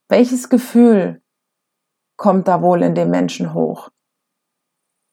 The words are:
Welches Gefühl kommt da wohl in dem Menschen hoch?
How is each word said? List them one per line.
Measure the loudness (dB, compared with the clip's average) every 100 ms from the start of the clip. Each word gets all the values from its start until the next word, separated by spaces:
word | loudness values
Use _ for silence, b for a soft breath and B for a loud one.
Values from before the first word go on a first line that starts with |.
| -2
Welches | 0 2 -2 -2
Gefühl | -2 0 2 4 4 0 -8 _ _ _ _ _ _ _ _ _ -4
kommt | 0 0 2
da | 0
wohl | 2 2
in | 0
dem | -2 -2
Menschen | -2 -2 -4 -8
hoch? | -4 -4 -6 -14 _ _ _ _ _ _ _ _ _ _ _ _